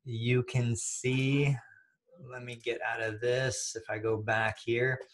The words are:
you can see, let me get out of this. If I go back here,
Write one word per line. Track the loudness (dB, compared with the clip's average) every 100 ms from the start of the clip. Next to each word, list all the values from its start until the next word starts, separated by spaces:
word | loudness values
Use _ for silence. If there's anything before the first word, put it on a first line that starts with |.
you | -8 -2 2 2
can | 2 0 2 0
see, | -4 -4 0 2 2 4 4 2 -4 -20 _ _ _ -20 -14
let | -12
me | -12 -6
get | -4 -2
out | -2 -2
of | -2 0
this. | 2 2 2 -2 -6
If | -8 -6
I | -2
go | 0 0
back | 2 2 2 -2
here, | 0 2 2 0 -8